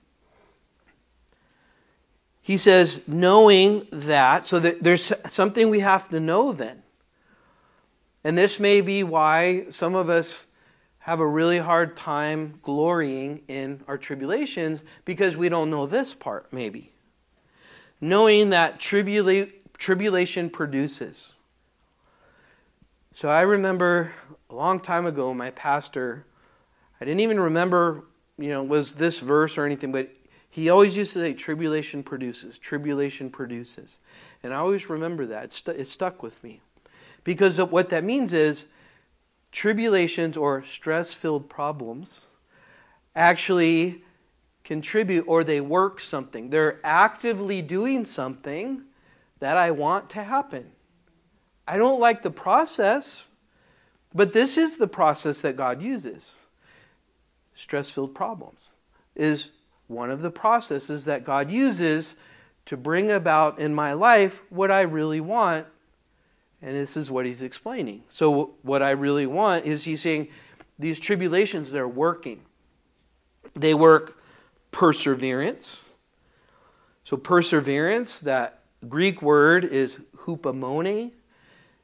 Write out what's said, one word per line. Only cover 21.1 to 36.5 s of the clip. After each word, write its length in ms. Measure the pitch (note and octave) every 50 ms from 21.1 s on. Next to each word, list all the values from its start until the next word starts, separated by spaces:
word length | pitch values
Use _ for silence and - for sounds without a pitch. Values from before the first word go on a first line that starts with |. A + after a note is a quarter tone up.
| - - - - - _ _ _ _ _ _ _ _ _ _ _ _ _ _ _ _ _ _ _ _ _ _ _ _ _ _ _ _ _ _ _ _ _ _ _ _
So 160 | - - D3
I 120 | D3 D#3+ F3+
remember 720 | G3 G#3 G3+ F#3+ F#3+ F#3 F3+ F3+ F3 F3 F3 E3 D#3+ - - - - D3+ _ _ -
a 40 | A#2+
long 260 | A#2+ D3 F3 F#3+ -
time 260 | - - F3 E3+ F3
ago, 260 | E3+ D3+ C#3 C3 C3 B2+
my 180 | B2 B2 C3 B2+
pastor, 760 | - - D3 C#3 D3 C#3+ - - C#3 B2+ B2 A#2 D3 - _ _ _ _ _ _ _ _ _ _ _ _ _ _ -
I 40 | B2
didn't 160 | C3+ D#3+ F#3+
even 180 | A3 A3+ G#3+ G3+
remember, 680 | F3+ D#3+ D#3+ E3+ F3 F#3 F3+ F3 E3+ E3+ D#3 D3+ - _ _ _ _ _ _ -
you 100 | D3 D3
know, 160 | C#3+ C#3 C3+
was 320 | C3+ D3 D3+ C#3+ C#3 -
this 240 | C#3+ D#3+ E3+ E3 -
verse 360 | C3 B2+ C#3+ D3+ D#3 D#3 -
or 80 | D#3+ D3
anything, 280 | C#3+ C#3+ C3+ - C3+ C3+
but 180 | C3 C3 - - _ _ _ _ _ _ _
he 220 | - D#3+ D#3+ E3
always 260 | F3 G3 G3+ G3+ F3+
used 160 | G3+ G#3 G3 -
to 80 | F#3
say, 120 | E3+ D#3+ C3+
"Tribulation 680 | - - - D#3 D#3 E3 D#3 D3+ D#3 D3 - - C#3+ C3+
produces, 560 | - D#3 B2+ C3 B2 A#2 - - A#2 A2+ -
tribulation 680 | - - D3+ C#3+ D3 D3 C#3+ C#3 C#3+ C#3 C3+ - C#3 C3
produces." 720 | C3 - C3+ A#2+ A#2+ A#2 A#2+ A#2+ - - - - - - _ _ - - - - - _ -
And 120 | B2 C3
I 20 |
always 320 | C#3 E3 F#3 G3+ F#3+ - -
remember 380 | D#3+ D#3 D#3+ E3+ F3 D#3 C3+
that. 180 | A2+ G#2+ G#2+ A#2+
It 80 | A#2 -
stu-, 200 | - - F3 E3
it 140 | C#3+ C3
stuck 360 | - - - F#3+ F3+ F#3 - -
with 200 | A2+ - _ -
me. 180 | A#2